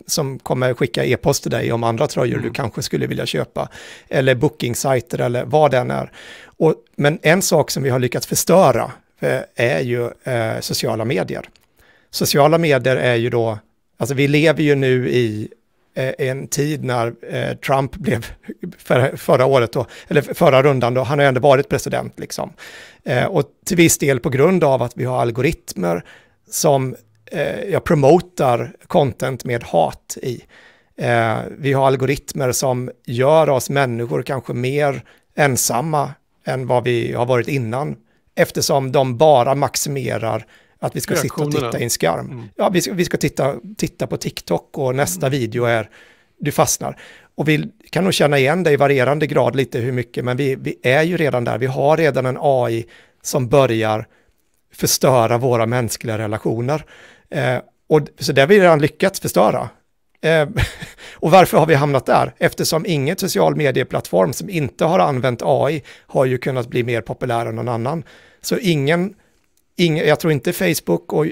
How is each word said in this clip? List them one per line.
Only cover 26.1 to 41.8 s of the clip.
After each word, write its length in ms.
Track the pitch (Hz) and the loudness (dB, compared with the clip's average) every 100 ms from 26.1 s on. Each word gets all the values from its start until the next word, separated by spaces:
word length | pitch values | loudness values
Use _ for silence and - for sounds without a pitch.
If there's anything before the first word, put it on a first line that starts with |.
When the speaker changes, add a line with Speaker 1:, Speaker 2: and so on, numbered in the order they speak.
| - _ _ - | -20 _ _ -12
Speaker 1:
som, 460 | - 165 139 131 - _ _ - | -2 2 2 0 -8 _ _ -12
eh, 280 | 160 143 - 202 | -6 -6 -6 -4
jag 120 | 147 | -4
promotar 920 | - 160 135 175 180 - 139 120 123 - - | 0 4 6 6 4 -2 0 0 -2 -12 -2
content 580 | 180 139 - 135 127 123 | 0 0 -2 -6 -6 -6
med 180 | 120 | -6
hat 540 | - 82 80 - - - | -4 -2 -2 -4 -16 -10
i. 220 | 131 117 - - - _ _ - | -10 -10 -14 -20 -20 _ _ -8
Eh, 400 | 131 117 113 120 120 - | -2 0 0 -2 -6 -6
vi 160 | 139 | -2
har 140 | 135 135 | 2 2
algoritmer 640 | 135 131 139 - - 127 | 2 0 -4 -6 -4 -2
som 400 | 117 135 123 127 - - | -2 -2 -2 -6 -12 -8
gör 440 | 120 135 160 147 | 0 4 4 4
oss 200 | 131 - | 0 0
människor 520 | 139 131 117 117 147 | 0 0 -2 -4 -4
kanske 320 | 127 135 - | -4 -6 -6
mer 480 | 123 127 143 143 131 - _ _ - | -4 -2 0 -2 -2 -10 _ _ 0
ensamma 760 | 143 120 - 120 160 151 139 143 _ _ - | 0 2 -2 -2 -2 -2 -4 -8 _ _ -8
än 220 | 131 127 | -6 0
vad 160 | 123 | 0
vi 300 | 123 120 120 | 2 0 -2
har 120 | 117 120 | -2 0
varit 220 | 123 113 | 0 0
innan, 480 | 139 113 127 151 135 _ _ _ - | -2 -4 -4 -6 -8 _ _ _ 0
eftersom 560 | 170 170 - 143 131 | 0 0 0 0 0
de 260 | 139 131 120 | 0 0 4
bara 380 | 156 135 120 139 | 6 6 4 2
maximerar 880 | 135 - 156 139 127 113 110 113 - _ _ - | 0 -2 -6 -6 -4 -4 -4 -6 -8 _ _ -8
att 160 | 127 151 | -8 -6
vi 60 | |
ska 140 | - 165 | -2 -2
sitta 180 | 135 | -2
och 60 | - | -4
Speaker 2:
Reaktionerna. 300 | 147 151 120 | -2 -2 -2
Speaker 1:
titta 80 | 131 | -4